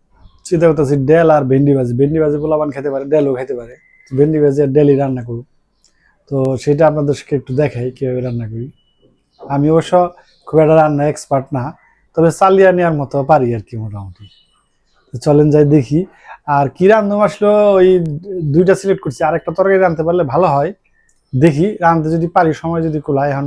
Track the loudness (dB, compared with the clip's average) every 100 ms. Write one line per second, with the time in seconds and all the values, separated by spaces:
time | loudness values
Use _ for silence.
0 | _ _ -20 _ -4 2 2 2 0 0
1 | 2 4 4 2 2 2 2 0 0 0
2 | 0 0 -2 -2 -2 -2 -4 -6 -6 -6
3 | -2 0 0 -2 -6 -10 -12 -20 _ _
4 | -6 0 0 2 2 2 0 2 2 2
5 | 0 -6 -8 -12 -14 _ _ _ _ _
6 | _ _ -8 -4 -2 -2 -2 2 2 2
7 | -2 -4 -4 -6 -4 -4 -2 -4 -8 -6
8 | -6 -4 -6 -6 -8 -10 -14 -16 _ _
9 | _ _ _ _ -8 -2 0 0 2 0
10 | 0 -4 _ _ -2 2 4 4 2 0
11 | -2 -4 -4 -6 -4 -8 -8 -12 _ _
12 | _ 0 0 2 2 4 4 4 0 -2
13 | -4 -4 2 2 2 -4 -8 -12 -12 -12
14 | -14 -18 -20 _ _ _ _ _ _ _
15 | _ -8 0 2 4 4 4 2 2 -4
16 | -4 _ -20 -14 -4 -2 -2 0 2 2
17 | 2 0 -2 0 0 2 4 4 4 2
18 | 0 -8 -10 -8 -2 2 2 2 0 -4
19 | -4 -4 -2 -2 -4 -2 2 2 2 0
20 | -2 -2 -2 0 0 0 -2 -6 _ _
21 | _ _ _ 0 0 2 -2 0 0 0
22 | 0 -2 -2 0 0 0 -4 -4 -4 -4
23 | -4 -2 -2 -4